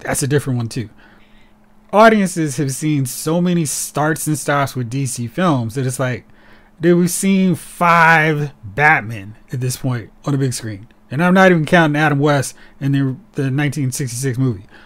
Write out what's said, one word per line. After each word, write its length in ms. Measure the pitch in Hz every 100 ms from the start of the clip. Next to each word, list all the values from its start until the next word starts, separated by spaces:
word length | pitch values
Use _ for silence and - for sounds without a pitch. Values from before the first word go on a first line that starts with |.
that's 220 | - 254
a 40 | 135
different 300 | 143 139 123
one 120 | 113
too." 200 | 127 104 - - - _ - _ _ _ _ _
Audiences 640 | 196 226 214 185 170 151 147
have 160 | 135
seen 340 | 131 156 147 131
so 340 | - 156 175
many 240 | 180 175
starts 640 | 147 - - 143 151 156 156
and 100 | 151
stops 380 | - 143 131
with 160 | 127 113
D 160 | 135 131
C 200 | - 120
films 460 | - 180 135 113
that 120 | 127 127
it's 140 | 127
like, 260 | 127 117 - - - - _ -
dude, 180 | 170 175
we've 120 | 175
seen 440 | - 190 190 185
five 1000 | 156 - - 170 170 165 160 156 147 147 -
Batman 720 | 104 143 151 143 107 110 101 - -
at 80 | 127
this 160 | 127 -
point 340 | 131 120 - _
on 80 | -
the 60 | 139
big 160 | 135
screen. 340 | - 107 101 113 _ _
And 140 | 135
I'm 120 | 180
not 180 | 190 185
even 120 | 170
counting 360 | 147 175 156 147
Adam 180 | 156 143
West 380 | 147 143 - - - -
in 100 | 139
the, 260 | 139 135 127 - -
the 80 | 135
nineteen 420 | 135 147 156 131
sixty-six 440 | - 131 120 135 120
movie. 300 | 131 95 - -